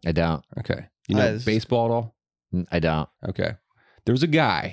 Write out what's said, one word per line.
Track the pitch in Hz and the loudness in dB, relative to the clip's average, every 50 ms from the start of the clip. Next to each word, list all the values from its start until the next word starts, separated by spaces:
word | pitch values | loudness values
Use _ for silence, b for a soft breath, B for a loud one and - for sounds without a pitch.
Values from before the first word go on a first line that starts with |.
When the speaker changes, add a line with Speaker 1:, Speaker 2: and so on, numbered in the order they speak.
| - | -4
Speaker 1:
I | 85 80 | -2 0
don't. | 87 82 82 80 - - _ - - | 2 2 0 0 -4 -6 _ -12 -8
Speaker 2:
Okay. | - - - - - - _ _ _ - | -6 -6 -6 -6 -8 -14 _ _ _ -2
You | 101 | 0
know | 104 104 113 | 2 2 2
Speaker 3:
Uh, | 107 | 0
it's | 113 123 | -2 -2
Speaker 2:
baseball | 113 110 110 - - 123 117 117 | 0 0 0 0 0 0 0 2
at | 117 | 2
all? | 117 120 113 113 - _ _ _ _ _ _ _ | 0 -2 -2 -6 -10 _ _ _ _ _ _ _
Speaker 1:
N-, | - 90 85 - | -4 -4 -4 -2
I | - 85 | 0 0
don't. | 80 80 78 78 76 - _ _ - 95 | 2 2 2 0 -2 -4 _ _ -10 -8
Speaker 2:
Okay. | 92 - 92 - 98 - _ _ b b b b b b _ | -4 -4 -4 -4 -4 -8 _ _ b b b b b b _
There | 110 120 | 0 2
was | 131 156 | 2 2
a | 165 | 2
guy, | 151 160 151 113 90 76 87 90 | 2 2 2 2 0 0 -2 -4